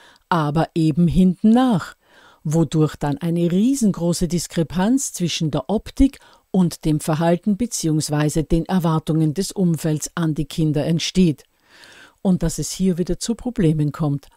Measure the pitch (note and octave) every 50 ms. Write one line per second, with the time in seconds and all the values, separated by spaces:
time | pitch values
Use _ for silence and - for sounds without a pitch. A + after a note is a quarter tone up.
0 | - - _ _ _ - F3+ E3 D3+ D3 D3 D#3+ D3+ - - F3 D#3+ D#3 D#3 E3+
1 | F3 E3 C3+ F3+ F#3 F#3 E3+ - - G#3+ A3+ B3 C4 B3+ A3 D#3 - - - _
2 | _ _ _ - - - _ _ - D#3 D3 E3 D#3+ - - D#3 D#3 C#3+ - -
3 | - D3 C#3+ - E3 E3+ E3 E3+ E3+ F3 F3 F#3 G#3+ C4 C#4 C4+ A#3 G3 E3 D#3+
4 | E3+ F3 E3+ - F#3 D#3 F3+ E3+ - - - F3 E3 - - F3+ F#3 A3 C4 C4+
5 | - - - - F3 D#3+ - - E3 D3+ C3 D3 - - F#3+ A3 - - - -
6 | C#4 C4+ - - - - - _ _ _ - F#3+ F#3 D#3+ - - - E3 D3+ D3+
7 | - - D#3 C#3+ E3+ E3+ F3 F3 - G#3+ G3+ F#3 A#3+ A#3 - - - D#3+ D#3 D#3
8 | D3 - D3+ D3 D3+ D3+ - E3 D3 - F3+ E3 D#3+ - F3+ F3+ D#3 E3+ D#3+ D#3+
9 | - - D3+ D#3+ D#3+ D#3 C3+ - G3+ - - G#3 F#3 F3 E3 D3+ - D#3+ D3+ D3
10 | - - - - E3+ D#3 D3 D3 D3+ - - - D#3+ D#3 C#3+ D3+ B2+ D3 E3+ D#3
11 | - - - F#3 F#3+ E3 C#3 - - _ _ _ _ _ _ - - - - -
12 | - - _ _ - G3 F#3 D#3 E3+ D#3+ - - D3+ - - - F#3 F#3+ F3 E3
13 | F3+ - F3 - - - A#3 - - B3+ A#3 - F3+ D#3 D#3+ D3+ D3+ D3 - -
14 | D#3+ D3 C#3+ C#3 - - _